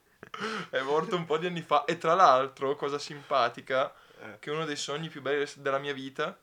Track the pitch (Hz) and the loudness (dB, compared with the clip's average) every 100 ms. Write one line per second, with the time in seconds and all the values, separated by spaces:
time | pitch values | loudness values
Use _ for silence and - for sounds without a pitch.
0 | _ _ - - 214 214 151 131 135 151 | _ _ -16 -10 -6 -6 -6 -4 0 0
1 | 190 180 165 156 175 170 160 147 - 165 | 0 -2 0 -2 -2 -4 0 0 2 0
2 | 165 180 175 131 135 - 135 143 143 147 | 2 8 8 8 4 -2 -2 0 -2 -4
3 | - 147 135 139 117 139 131 131 143 - | -6 -12 -2 2 2 0 -2 0 0 -4
4 | - - 107 104 151 151 156 147 - 156 | -20 -20 -18 -14 -8 -6 -4 -6 -6 -6
5 | 160 147 131 143 143 139 143 135 143 135 | -8 -6 -2 0 -2 -4 -2 0 -2 -4
6 | 135 131 - - | -6 -4 -6 -6